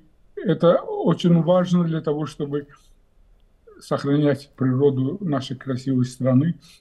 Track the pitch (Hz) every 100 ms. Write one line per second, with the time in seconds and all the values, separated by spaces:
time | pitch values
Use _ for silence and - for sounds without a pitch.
0 | _ _ _ - 277 165 170 - - -
1 | 285 165 180 170 151 185 180 180 165 160
2 | 156 147 151 - 147 143 143 - _ _
3 | _ _ _ _ _ _ _ - - 143
4 | 139 143 147 135 - - 135 127 143 127
5 | 131 185 180 139 - 131 135 123 135 131
6 | 127 - 127 127 160 - - -